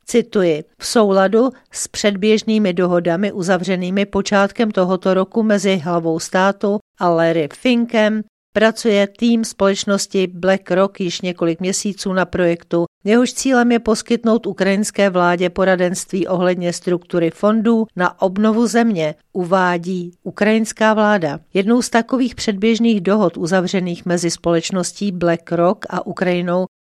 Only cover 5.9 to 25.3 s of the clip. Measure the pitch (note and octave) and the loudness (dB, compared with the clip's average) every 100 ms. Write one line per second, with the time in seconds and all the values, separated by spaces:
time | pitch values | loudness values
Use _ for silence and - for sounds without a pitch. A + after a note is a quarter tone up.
5.9 | E3+ E3 E3 - F#3+ F#3+ G3 G#3 G3+ - | -2 -2 -4 -2 0 0 0 -2 -4 -6
6.9 | - F3+ E3 E3 E3 D3 - B3+ A#3+ A#3 | -4 0 2 2 0 -2 -2 0 0 0
7.9 | A3+ G#3+ A3 G#3 _ _ G#3 A3 A3 A#3 | 0 0 0 -8 _ _ 0 2 2 0
8.9 | G3+ G3 - A#3 A#3 A3 - G3 G3 - | 2 0 0 0 0 -2 0 0 0 -2
9.9 | G3 - G3 F#3 F3+ F#3 F#3+ - F3+ G3 | -2 -2 -2 -2 -2 -2 0 0 0 0
10.9 | G3 F3+ - F3+ F3 E3+ E3 F#3 F#3+ G#3 | -2 -6 -6 -6 -4 -2 -2 -4 -4 -6
11.9 | F3+ G3 F#3 F3+ F3+ F3 E3+ - E3+ E3+ | -6 -4 -2 -2 0 0 0 -2 -2 -2
12.9 | _ G3 A#3 B3 - C4+ B3 A#3+ A#3 A#3 | _ 0 2 2 -2 0 2 2 0 0
13.9 | G#3+ - A#3 A#3 A3+ G#3+ F3+ F#3+ G3 G#3 | -2 -2 -2 0 0 -2 -2 0 0 -2
14.9 | - G3+ F3+ F3 F3 F3+ F3+ F#3+ F3+ F3+ | 0 0 2 2 2 -2 0 0 2 0
15.9 | F#3 - G3 E3+ F3+ F3+ F3+ F3 E3+ - | -2 -6 -4 -2 0 0 0 -4 -4 -4
16.9 | F3 - F3 E3 - G#3 A3+ G#3+ A3+ A3 | -4 -2 -2 -2 0 0 2 2 0 0
17.9 | F3+ F3+ - F#3+ F#3+ A3 A3 A#3 A3+ A#3 | -2 -4 0 -2 0 0 2 2 2 0
18.9 | F#3 D3+ D3+ _ G3 F3 F#3+ F3+ F3 E3+ | 0 -4 -6 _ -6 0 2 2 -2 -4
19.9 | F#3 F3 - F#3+ - G#3 A3 A3+ - A3 | -6 -8 -12 -12 -2 0 0 -2 0 0
20.9 | G#3+ G#3 G#3 D#3 C#3 _ F#3 G3+ B3 - | 2 2 2 -2 -6 _ -2 2 0 2
21.9 | A#3 A#3 B3+ B3+ - - F#3+ A3 A3 A#3 | -2 0 -2 -2 -4 -6 -2 0 2 2
22.9 | G#3+ F3 G#3+ F3+ - E3+ F#3+ F3+ G3 F3+ | 2 2 2 0 0 -2 0 0 -2 -4
23.9 | E3+ F3+ F3 E3+ - E3+ E3+ D#3+ F#3+ E3+ | -6 -4 -2 -2 -4 -2 -2 -2 -4 -6
24.9 | - G3+ F3 E3+ | -6 -6 -2 -2